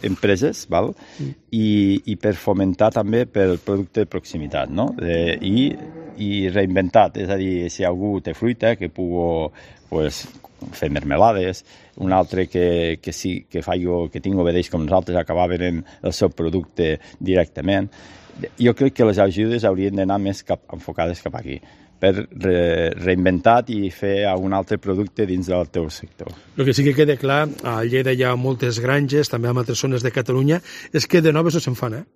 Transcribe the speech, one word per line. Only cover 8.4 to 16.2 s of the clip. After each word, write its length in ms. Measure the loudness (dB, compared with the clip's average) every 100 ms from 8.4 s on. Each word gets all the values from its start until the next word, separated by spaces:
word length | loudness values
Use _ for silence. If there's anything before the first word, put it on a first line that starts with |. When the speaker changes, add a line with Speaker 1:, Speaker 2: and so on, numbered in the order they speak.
| -2 0 0 0
Speaker 1:
que 140 | -4
pugo, 640 | -6 -4 0 0 0 -4 -8 -20 -20 _
pues, 400 | -2 -2 -4 -14 -20 -20 _ -16
fer 200 | -6 -4
mermelades, 720 | -4 -2 4 4 4 -2 -4 -12 -20 -20 -8
un 180 | 0
altre 320 | 2 2 -2 -2
que, 520 | 2 2 2 0 -4
que 140 | -8
sí, 260 | -8 -6 -6 -6
que 180 | -8
faig, 240 | -4 -2 0 -2 -2
que 120 | -6
tinc 160 | -2 0
vedells 320 | 2 2 0
com 140 | -2
nosaltres, 340 | 2 0 2 -2
acabar 300 | 0 0 0
venent 320 | 0 -2 -4 -8 -6
el 100 | -6
seu 160 | 0